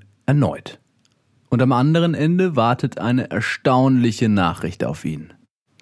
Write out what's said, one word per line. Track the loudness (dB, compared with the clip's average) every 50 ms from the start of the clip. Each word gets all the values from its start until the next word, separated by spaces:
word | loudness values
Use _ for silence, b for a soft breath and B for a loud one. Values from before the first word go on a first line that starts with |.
| -8 _ _ _ -2
erneut. | 0 2 2 2 0 -2 -6 -12 -16 -18 -20 _ _ _ _ _ _ _ _ _ _ _ _ _
Und | -4 0 0
am | 2 2
anderen | 2 2 2 2 2 2 2 0 0
Ende | 0 0 0 2 2 0 0 0
wartet | 0 2 2 0 0 -4 -6 -6
eine | -4 -2 0 0 0 -2 -2
erstaunliche | -4 -4 -4 -4 -6 -2 0 2 2 4 4 4 4 4 2 0 0 0 0
Nachricht | 2 2 2 2 0 -2 -4 -8 -8 -6 -6 -6
auf | -6 -6 -6 -8
ihn. | -8 -8 -8 -12 -16 -20 _ _ _ _ _ _ _ _ _